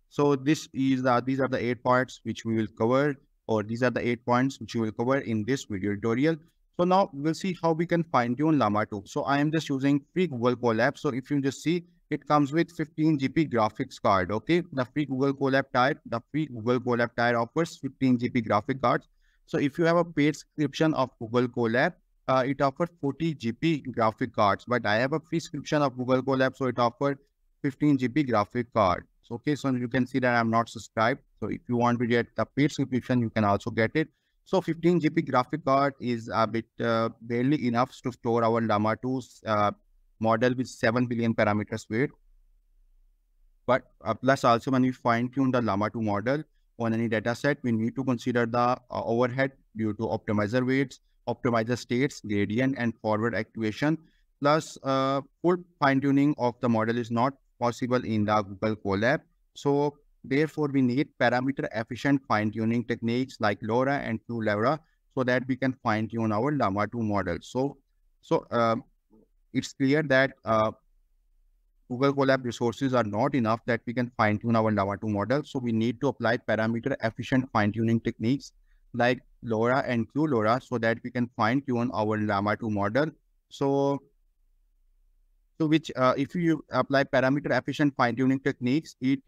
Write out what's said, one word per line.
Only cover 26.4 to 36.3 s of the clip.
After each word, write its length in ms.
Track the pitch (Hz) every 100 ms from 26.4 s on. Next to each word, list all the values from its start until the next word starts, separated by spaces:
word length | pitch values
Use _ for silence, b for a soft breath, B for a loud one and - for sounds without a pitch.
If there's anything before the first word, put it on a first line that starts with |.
| 131 -
so 100 | 131
it 140 | 120
offers 380 | 120 - 139 139 _ _ _ _
fifteen 360 | 143 - 151 139
G 100 | 123
B 160 | 131
graphic 480 | 139 110 101 123 117
card. 320 | 117 95 87 - _
So, 120 | - 117
okay, 200 | - 147
so 140 | 139
you 160 | 123 120
can 160 | 131 123
see 120 | 135
that 160 | 123 120
I'm 140 | 113
not 200 | 113 113
subscribed. 520 | 113 - - 110 143 _ -
So 60 | 104
if 140 | 98 -
you 80 | 120
want 240 | 120 120
to 80 | 120
get 200 | 120 113 -
the 100 | 110
paid 260 | - 147
subscription, 480 | - 139 123 - 123
you 100 | 113
can 140 | 113
also 280 | 101 101 -
get 200 | 113 113 156
it. 120 | 151 _ _ _ -
So 160 | 190
fifteen 400 | 175 160 170 175
G 80 | 151
B 120 | 165
graphic 440 | 139 127 127 156 139
card 280 | 135 139 -
is 300 | 120 117 113